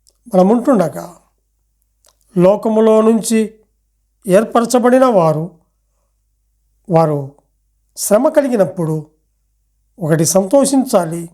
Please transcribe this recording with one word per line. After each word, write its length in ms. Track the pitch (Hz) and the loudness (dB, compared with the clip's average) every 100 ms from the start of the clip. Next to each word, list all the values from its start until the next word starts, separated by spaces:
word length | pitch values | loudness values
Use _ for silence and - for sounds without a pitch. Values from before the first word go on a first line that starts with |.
| _ _ - 185 | _ _ -4 0
మనముంటుండగా 880 | 185 240 247 240 170 85 85 - _ _ _ _ _ _ _ _ _ _ _ 185 | 2 2 0 0 -2 -6 -18 -20 _ _ _ _ _ _ _ _ _ _ _ 0
లోకములో 600 | 180 208 220 220 226 220 | 2 2 0 0 2 4
నుంచి 600 | 220 226 180 220 214 - _ _ _ _ _ _ 220 | 2 0 0 -2 -2 -8 _ _ _ _ _ _ 0
ఏర్పరచబడిన 760 | 180 226 240 233 240 233 254 254 | 0 2 -2 0 0 2 2 2
వారు, 540 | 208 160 151 170 - _ _ _ _ _ _ _ _ _ _ _ _ - | 2 2 0 -6 -14 _ _ _ _ _ _ _ _ _ _ _ _ -2
వారు 460 | 165 160 147 135 - _ _ _ _ _ - | 0 2 -2 -8 -16 _ _ _ _ _ -12
శ్రమ 320 | - 208 294 | -2 0 2
కలిగినప్పుడు 840 | 302 277 240 180 - 160 156 151 _ _ _ _ _ _ _ _ _ | 0 -2 -2 -2 -2 -6 -6 -10 _ _ _ _ _ _ _ _ _
ఒకటి 260 | 165 160 160 | -2 0 2
సంతోషించాలి. 1080 | 190 190 277 269 269 262 208 170 170 170 | 0 2 0 2 0 0 -2 -2 -6 -12